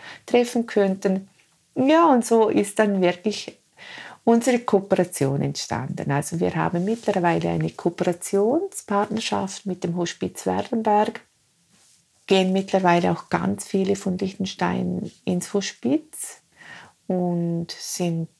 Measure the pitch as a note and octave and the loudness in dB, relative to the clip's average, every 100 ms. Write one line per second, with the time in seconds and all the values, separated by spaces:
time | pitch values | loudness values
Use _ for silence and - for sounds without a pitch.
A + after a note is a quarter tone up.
0 | - - - A#3+ A#3+ A#3+ A#3 G#3 G3 F#3+ | -16 -20 0 2 2 -2 -2 2 2 0
1 | G3 F#3+ - _ _ _ _ - C4 D#4+ | 0 -2 -4 _ _ _ _ 0 4 6
2 | E4+ B3 A3+ A#3 A3 G#3 G3+ - G#3+ G3 | 6 4 4 4 4 2 0 2 2 4
3 | F3+ F3+ G#3+ G#3 - - _ - - - | 2 2 -2 -4 -8 -16 _ -20 -18 -16
4 | - - - A#3 A#3+ B3 A#3+ G3 G3 F#3 | -18 -2 4 4 4 2 2 0 2 2
5 | F3+ - C3+ C#3+ C#3 D3 - - C3+ - | 2 0 0 0 -2 -4 -6 -6 -6 -6
6 | - C#3 C#3+ E3+ F3+ E3 E3 F3 F#3+ A#3 | -2 -2 -2 -2 -2 0 0 0 -2 -2
7 | A3 G3 F3 E3 E3+ E3+ D#3+ - F3 E3+ | -2 2 2 2 0 -2 -2 -2 -4 0
8 | F3 E3+ - G3 G#3 D#4 G4 - - G3+ | -2 -2 -2 0 2 2 -2 -8 -2 0
9 | G#3 G#3+ - G3+ G3 - G3+ F3+ F3 F3 | 0 -2 -4 -4 -4 -8 -8 -6 -4 -2
10 | E3+ - F#3 - F#3+ F#3 G3+ A#3 A3 G#3 | -4 -4 -8 -4 -2 -2 -2 -2 2 2
11 | A3 - - _ _ _ _ _ _ _ | 2 -2 -12 _ _ _ _ _ _ _
12 | _ _ - F#3+ F#3 F#3+ F#3+ F#3+ F#3 F3 | _ _ 2 2 4 0 0 2 4 4
13 | F3+ E3+ - E3+ F#3+ G3+ - G3 F#3+ G3 | 2 -2 -2 -2 -2 -4 -2 -2 0 -2
14 | G3 F3+ F#3+ - F#3+ - F3 F#3 F3+ F3+ | -2 -4 -4 -6 -8 -4 -2 -2 -2 -4
15 | - - - F3+ - G3+ G3 - A#3 D4+ | -8 -8 -4 -4 -2 -4 -4 -6 -2 -2
16 | - - - - _ _ - - - _ | -4 -14 -14 -14 _ _ -20 -20 -20 _
17 | - F#3 F3+ F3 E3+ E3+ E3+ - - - | -4 -2 0 0 -2 -4 -6 -10 -10 -4
18 | F3 E3 D#3+ | -2 -2 -6